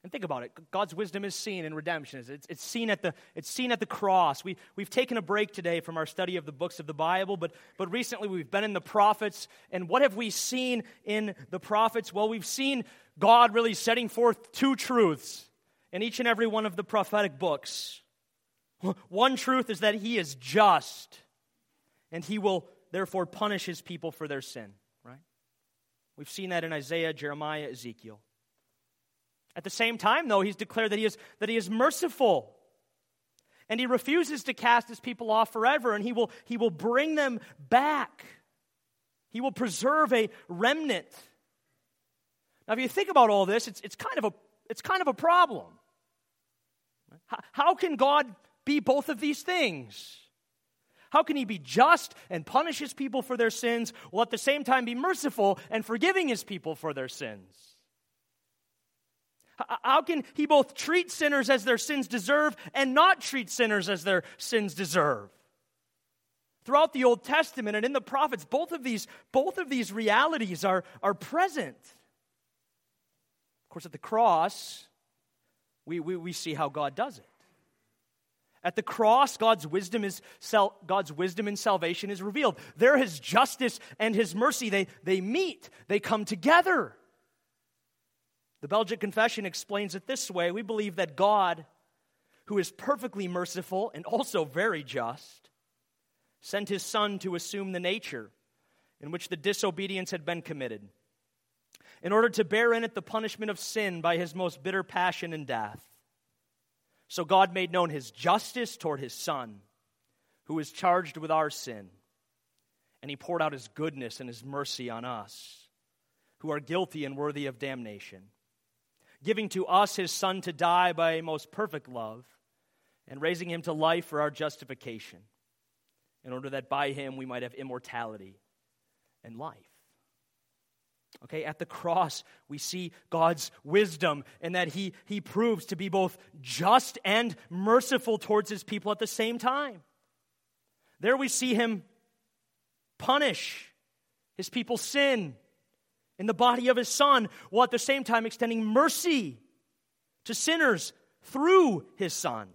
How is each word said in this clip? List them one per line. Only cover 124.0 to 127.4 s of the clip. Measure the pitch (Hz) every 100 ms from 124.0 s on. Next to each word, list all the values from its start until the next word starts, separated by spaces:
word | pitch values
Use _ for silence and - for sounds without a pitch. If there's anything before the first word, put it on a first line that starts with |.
| 165
for | 151
our | 147
justification, | 139 151 - 135 135 131 113 - 87 107 _ _ _ _ _ _ _ _ _ 127
in |
order | 127 139
that | 135 131
by | 139 143
him | 139 135 131
we | 131
might | 123